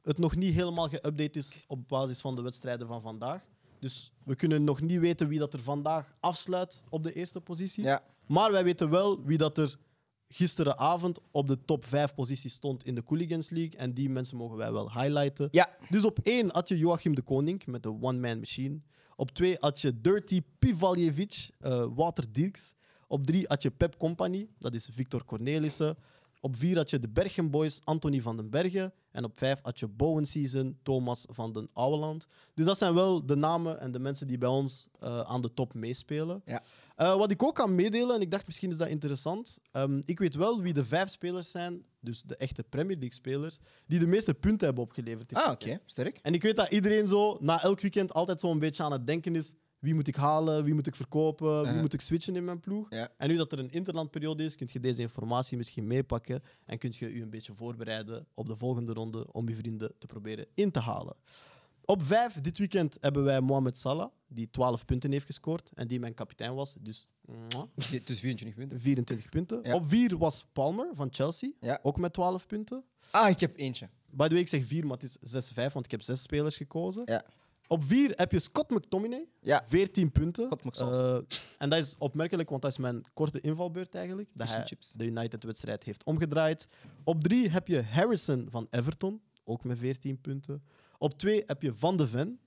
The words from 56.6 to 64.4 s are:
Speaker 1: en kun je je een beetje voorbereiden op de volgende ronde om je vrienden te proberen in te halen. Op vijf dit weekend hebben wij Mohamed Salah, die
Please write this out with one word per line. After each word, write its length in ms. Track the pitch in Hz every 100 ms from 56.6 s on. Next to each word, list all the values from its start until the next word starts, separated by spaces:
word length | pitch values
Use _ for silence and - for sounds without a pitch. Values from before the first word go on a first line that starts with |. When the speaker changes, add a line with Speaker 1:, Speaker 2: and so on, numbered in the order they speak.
| -
Speaker 1:
en 120 | 113
kun 160 | 127 113
je 200 | 117 117
je 60 |
een 80 | 113
beetje 240 | 110 107
voorbereiden 720 | 104 120 117 113 110 110 113 -
op 140 | - 110
de 80 | 110
volgende 380 | 123 120 117
ronde 380 | 110 113 110 -
om 180 | - 117
je 60 | 113
vrienden 360 | 113 110 110 -
te 100 | -
proberen 380 | 110 104 107 110
in 180 | - 202
te 80 | 131
halen. 360 | 113 101 82 - _ - - - _ _ -
Op 160 | 196
vijf 380 | 143 214 240 160
dit 160 | 147 165
weekend 400 | 202 196 156 -
hebben 240 | 143 139
wij 180 | 139 135
Mohamed 360 | 131 139 127 127
Salah, 320 | 131 151 233 _ _
die 220 | 117